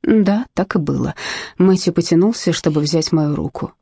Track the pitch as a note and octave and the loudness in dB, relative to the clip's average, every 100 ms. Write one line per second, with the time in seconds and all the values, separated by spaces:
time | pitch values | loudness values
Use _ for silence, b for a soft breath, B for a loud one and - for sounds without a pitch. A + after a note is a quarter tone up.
0 | - A3 G3 G#3 B3+ - F#3+ F3+ D3 C3+ | 4 2 4 0 -2 -6 -2 -2 -2 -2
1 | B2 - B B B - F#3 F#3 G3 F3 | -4 -6 B B B 2 4 4 2 -2
2 | E3+ E3 G3 A#3 - E3 E3 D3+ D3 E3 | 2 2 2 0 -2 -2 0 0 0 -2
3 | - D#3+ D3+ D3 D#3 - - _ | 0 0 0 -2 -6 -8 -12 _